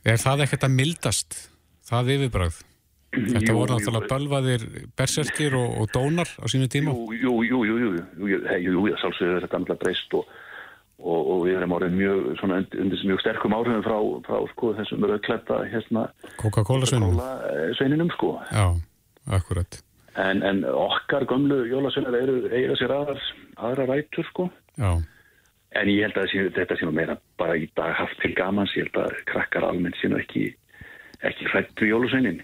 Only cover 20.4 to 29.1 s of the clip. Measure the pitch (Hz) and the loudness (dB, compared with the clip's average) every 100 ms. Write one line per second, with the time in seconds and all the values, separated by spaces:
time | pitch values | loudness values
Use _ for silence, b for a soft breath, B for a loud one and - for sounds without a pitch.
20.4 | 98 98 82 64 90 - - 143 131 127 | 2 2 2 0 0 -2 0 0 2 2
21.4 | 143 139 117 131 139 143 127 120 131 127 | 4 2 2 0 0 0 0 0 2 0
22.4 | 101 117 135 135 127 139 143 135 - - | 0 0 0 0 0 0 -2 -4 -8 -10
23.4 | - - 113 131 131 139 147 - 160 - | -20 -8 -4 0 0 0 -2 -6 -6 -4
24.4 | 180 - _ - 101 82 80 b b b | -4 -6 _ 0 2 2 -2 b b b
25.4 | b _ _ - 101 101 104 98 95 95 | b _ _ 0 2 2 2 0 0 0
26.4 | 95 95 90 85 85 78 80 76 _ - | 0 -2 -2 -2 0 0 -2 -4 _ -4
27.4 | 85 82 82 - 82 78 87 - - 87 | -2 0 -2 -4 -2 -2 -4 -4 -2 0
28.4 | 92 101 98 - - - - | 0 0 0 -2 -2 -2 -2